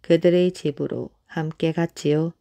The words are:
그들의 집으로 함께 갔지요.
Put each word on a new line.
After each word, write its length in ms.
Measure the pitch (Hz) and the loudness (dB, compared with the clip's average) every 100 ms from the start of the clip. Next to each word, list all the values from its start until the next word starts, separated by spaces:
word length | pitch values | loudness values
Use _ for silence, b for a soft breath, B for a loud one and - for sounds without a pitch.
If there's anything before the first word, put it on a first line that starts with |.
그들의 500 | - 165 175 180 180 | 2 4 4 4 2
집으로 580 | 180 151 147 143 123 - _ _ | 0 -6 -6 -6 -6 -10 _ _
함께 460 | - 156 - 165 | -6 -6 -2 -2
갔지요. 600 | 160 165 - 147 151 165 - | 0 -4 -2 0 0 -2 -6